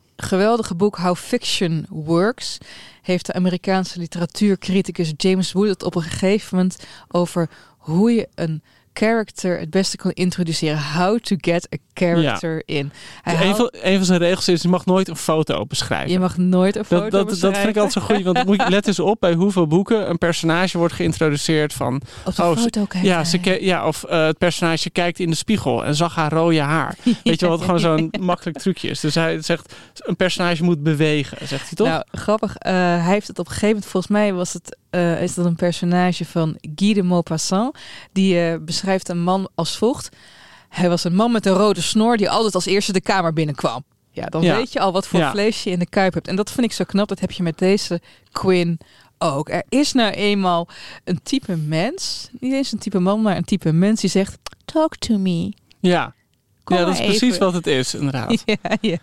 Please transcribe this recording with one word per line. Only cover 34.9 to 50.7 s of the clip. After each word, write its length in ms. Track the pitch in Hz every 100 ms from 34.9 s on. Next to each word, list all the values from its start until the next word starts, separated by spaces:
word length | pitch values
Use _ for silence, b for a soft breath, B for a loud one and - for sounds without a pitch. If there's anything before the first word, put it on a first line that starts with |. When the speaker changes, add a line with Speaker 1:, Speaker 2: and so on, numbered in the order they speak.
Speaker 1:
eh, 320 | 180 175 165
is 120 | 180
dat 100 | - 175
een 100 | 165
personage 680 | 175 170 175 175 180 170
van 320 | 165 170 160 - 151
Guy 180 | 151 202
de 80 | 208
Maupassant. 760 | 180 180 - 160 - 190 254 - B B B
Die, 280 | 190 190 175
eh, 180 | 170 165
beschrijft 480 | 156 - 190 190 -
een 140 | 175
man 260 | 175 190 185
als 220 | - 160 -
volgt. 320 | 220 269 - B B B B B B
Hij 200 | - 175
was 160 | 175
een 100 | 175
man 180 | 180 233
met 140 | 226 196
een 60 |
rode 280 | 185 208 180
snor 360 | - 214 226 233
die 140 | 196
altijd 240 | 202 220
als 120 | 185 180
eerste 260 | 196 202
de 80 | 190
kamer 320 | - 196 170
binnenkwam. 520 | 156 151 139 147 120 - _ _
Ja, 160 | - -
dan 160 | 160
Speaker 2:
Ja. 140 | 170 156
Speaker 1:
weet 160 | 254
je 80 | 247
al 120 | 190
wat 140 | 180 -
voor 120 | 175
Speaker 2:
Ja. 100 | 147
Speaker 1:
vlees 320 | 196 214 -
je 80 | 208
in 80 | 180
de 80 | 175
kuip 260 | 208 190
hebt. 140 | 170 -
En 80 | 190
dat 140 | 208
vind 140 | - 233
ik 60 |
zo 120 | -
knap. 240 | 180 196 208
Dat 120 | 196
heb 100 | 190
je 120 | -
met 160 | 170 160
deze 420 | 185 196 - 170 b b b
Quinn 460 | - 190 180 170 165 b b b -
ook. 300 | 165 139 160
Er 140 | 170 -
is 240 | 262 294
nou 200 | 254 214
eenmaal 560 | - 208 202 185 170 170